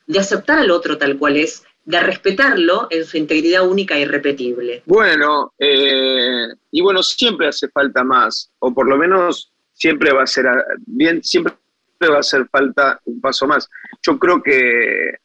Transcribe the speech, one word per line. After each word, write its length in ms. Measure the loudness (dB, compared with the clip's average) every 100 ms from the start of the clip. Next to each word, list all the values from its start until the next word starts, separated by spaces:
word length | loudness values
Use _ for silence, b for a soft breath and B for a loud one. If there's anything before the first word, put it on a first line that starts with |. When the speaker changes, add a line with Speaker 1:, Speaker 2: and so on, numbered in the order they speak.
| -4
Speaker 1:
de 100 | -2
aceptar 380 | 0 -2 0 2
al 120 | 2
otro 260 | 2 0 -2
tal 200 | -2 0
cual 200 | 0 0
es, 260 | -2 -6 b b -4
de 140 | -2
respetarlo 880 | 0 -2 -2 0 0 2 2 0 -2
en 160 | -4 -4
su 120 | -4
integridad 500 | -2 0 2 2 2
única 300 | 0 -2 -2
e 40 |
irrepetible. 800 | -2 -2 -2 -4 -4 -6 -6 -10 0
Speaker 2:
Bueno, 680 | 2 4 2 2 0 -2 _
eh, 880 | 0 2 2 0 0 0 -2 -2 -6 -10 _
y 100 | 0
bueno, 220 | 2 2
siempre 440 | -2 -2 -2 0 -2
hace 200 | -2 -4
falta 340 | -2 0 0
más, 480 | 0 2 0 -2 -12 _
o 140 | -4
por 140 | 0 2
lo 100 | 2
menos 540 | 2 2 0 -4 -10 _ _
siempre 380 | _ -2 2 2
va 120 | 2
a 40 | 2
ser 200 | 0 0
a-, 160 | 0 -2 -6 -6
bien, 380 | 0 0 0
siempre 300 | -2 -2 -2 -8 _ _ _ _ 2
va 80 | 2
a 20 |
hacer 280 | 2 -2 0
falta 480 | 0 0 2 0 0 -8
un 160 | -6
paso 240 | -4 -2 0
más. 200 | 0 -2 B B B
Yo 160 | -2 0
creo 240 | 2 2
que, 760 | 2 2 2 2 0 -2 -4 -8